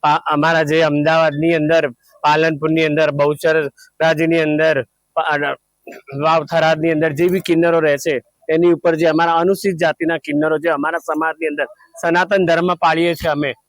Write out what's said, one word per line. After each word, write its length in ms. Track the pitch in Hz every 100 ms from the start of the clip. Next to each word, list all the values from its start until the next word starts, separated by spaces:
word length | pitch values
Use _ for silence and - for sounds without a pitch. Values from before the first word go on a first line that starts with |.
પા-, 200 | 151 156 -
અમારા 300 | 151 160 165
જે 140 | 151 156
અમદાવાદની 720 | 160 147 151 160 160 143 165 165
અંદર, 280 | 151 165 147 117 _ _
પાલનપુરની 640 | 151 151 160 151 156 160 156
અંદર, 240 | 147 156
બહુચરાજીની 1300 | 143 147 147 170 156 143 _ - _ 160 156 165 165
અંદર, 340 | 156 151 160 147 117 _ _ -
પા-, 400 | 160 147 143 135 _ _ - - - 139
વાવ 180 | 156 160 147
થરાદની 460 | 165 160 160 165
અંદર 200 | 156 160
જે 120 | 143 175
બી 160 | 185 175
કિન્નરો 300 | 165 170 165
રહે 180 | 156 143
છે, 180 | 165 135 _ _ -
એની 240 | 160 175
ઉપર 200 | 165 175 165
જે 120 | 165
અમારા 300 | 156 170 165
અનુસૂચિત 360 | 180 196 202 170
જાતિના 360 | 165 151 160 165
કિન્નરો 400 | - 147 156 151
જે 120 | 165
અમારા 360 | 147 147 165 160
સમાજની 440 | 156 160 160 160
અંદર 160 | 147 139 - _ -
સનાતન 440 | 170 175 185 196 175
ધર્મ 240 | 165 180 175
પાળીએ 380 | 170 160 170 165
છીએ 160 | 165
અમે 200 | 147 143 120